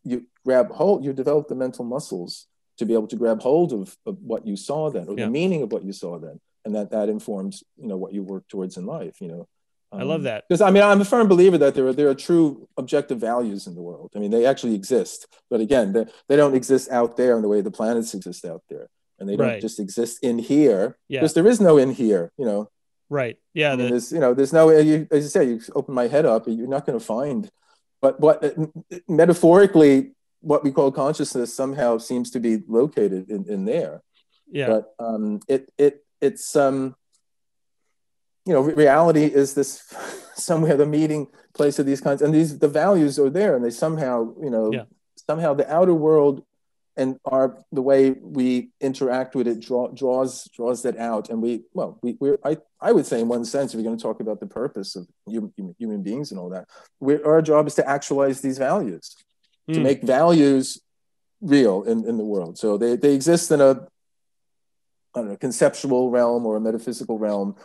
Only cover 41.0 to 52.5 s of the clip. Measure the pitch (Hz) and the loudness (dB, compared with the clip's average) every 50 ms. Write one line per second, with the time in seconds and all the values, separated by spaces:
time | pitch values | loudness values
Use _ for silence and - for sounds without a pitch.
41 | 156 151 151 151 139 - _ _ _ _ _ - 147 147 143 - 143 139 139 139 | 0 0 -2 -4 -6 -10 _ _ _ _ _ 0 0 0 0 0 -2 -2 -2 -2
42 | - 147 139 139 151 147 156 151 165 156 143 - 160 147 143 151 160 190 202 175 | -2 -2 -2 0 0 2 2 2 2 0 0 0 -2 0 0 2 2 2 2 2
43 | 151 143 135 147 143 135 139 185 208 202 151 123 123 120 117 - 160 160 160 160 | 2 0 2 2 0 2 2 0 0 2 2 0 0 -2 -4 -2 -4 -4 -2 -2
44 | 147 127 123 117 113 117 - - 160 139 120 110 110 107 135 127 117 _ _ _ | -4 -2 -2 -2 -4 -4 -8 -10 -8 -4 -2 -2 -2 -2 -4 -6 -8 _ _ _
45 | _ _ _ - - - 151 165 170 156 139 143 - - 151 165 185 185 170 160 | _ _ _ -16 -6 -6 -4 -2 0 -2 0 0 -2 0 2 2 4 4 2 2
46 | 151 156 156 151 143 143 135 127 - _ _ _ _ _ _ _ _ _ - - | 2 4 4 4 4 2 0 -2 -8 _ _ _ _ _ _ _ _ _ -8 -6
47 | 135 131 131 - - 139 131 135 131 127 - - _ - - 135 127 139 139 135 | -4 -4 -6 -8 -6 -2 0 0 0 0 -4 -8 _ -10 -6 -2 2 2 4 4
48 | 135 135 131 - - - - 135 127 127 127 123 120 - _ - - 135 135 - | 4 4 2 -2 -8 -10 -4 -2 0 0 0 -2 -4 -8 _ -6 -6 -6 -4 -2
49 | 139 127 123 131 131 127 - 135 120 120 117 110 - - 127 123 123 - 143 131 | -4 -2 -2 -4 -4 -6 -4 -4 -2 -2 -2 -6 -6 -4 -4 -2 -2 -4 -6 -4
50 | 135 127 127 131 135 131 123 - - - _ - 117 120 123 117 123 127 113 110 | -2 -2 0 0 -2 -4 -6 -12 -18 -18 _ -6 -4 -4 -4 -2 -4 -6 -4 -4
51 | 117 117 113 104 101 - 117 113 110 120 120 110 120 _ - 139 131 90 - - | -6 -4 -4 -4 -6 -6 -6 -4 -4 -4 -4 -6 -8 _ -8 -8 -8 -8 -10 -10
52 | - 120 - - 139 139 143 - - 143 | -8 -8 -6 -4 -2 -2 -2 0 -2 -4